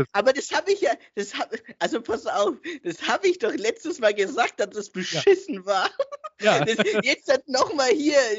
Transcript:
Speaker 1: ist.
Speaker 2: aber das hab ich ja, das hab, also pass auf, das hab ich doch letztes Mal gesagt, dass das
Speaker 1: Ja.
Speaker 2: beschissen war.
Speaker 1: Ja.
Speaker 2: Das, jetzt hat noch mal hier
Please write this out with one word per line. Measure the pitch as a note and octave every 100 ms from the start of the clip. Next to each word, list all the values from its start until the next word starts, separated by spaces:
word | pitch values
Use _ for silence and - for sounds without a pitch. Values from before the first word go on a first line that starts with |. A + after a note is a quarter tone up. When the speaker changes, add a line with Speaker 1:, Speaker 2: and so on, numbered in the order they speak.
Speaker 1:
ist. | C3
Speaker 2:
aber | G3+ A#3
das | C4+ -
hab | - E4
ich | G4+
ja, | C4 A#3 - -
das | G3+ C#4+
hab, | C4+ A3 - -
also | E3+ -
pass | - A3 D#3+
auf, | F3 G#3 B3+ E4+ D#4+
das | F3+ D#3+ D4+
hab | A#3 F#4+
ich | F4+
doch | -
letztes | D4 G#3+ - D#4 -
Mal | G#3+
gesagt, | G#3 G3 - B3+ -
dass | G3+
das | G#3 G3+
Speaker 1:
Ja. |
Speaker 2:
beschissen | F#3 F3+ D#3+ G4+ F#4+ - G3 -
war. | - F4 - C#5 C#5+ D#5 -
Speaker 1:
Ja. | G#3+ D#3
Speaker 2:
Das, | D3 A3 G3+ G#3+
jetzt | B3 D4+ -
hat | C4 D4
noch | B3+ D#4+
mal | D#4+ B3+
hier | D#4 D4 C#4+ A#3+